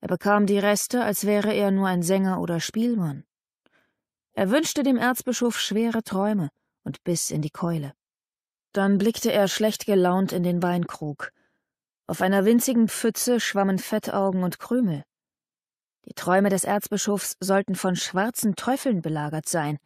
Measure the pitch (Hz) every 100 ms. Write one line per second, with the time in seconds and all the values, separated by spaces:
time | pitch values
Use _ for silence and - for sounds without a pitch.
0 | - 180 208 208 202 202 202 208 - 247
1 | 214 202 202 208 208 208 202 196 196 180
2 | 170 190 190 185 170 170 - - 233 226
3 | 170 139 - _ _ _ _ _ _ _
4 | _ _ _ - 190 262 320 - 269 247
5 | 233 254 - 240 240 220 - 202 233 226
6 | - 190 202 208 147 _ _ _ - 139
7 | - 170 - 156 151 - 170 165 139 -
8 | _ _ _ _ _ _ _ - 196 196
9 | 208 226 233 208 196 - 220 208 - 196
10 | 180 185 190 185 175 175 175 180 170 -
11 | 151 143 - _ _ _ _ _ _ _
12 | _ 165 185 196 196 233 233 233 226 -
13 | 233 - - 240 - 202 196 190 - 214
14 | 220 - 196 185 180 - - 247 226 147
15 | - _ _ _ _ _ _ _ _ _
16 | - - - 185 202 185 - 202 - 208
17 | - 202 - - 190 196 202 190 190 175
18 | - 180 214 - 220 185 - 262 277 202
19 | 160 156 147 156 - 170 147 151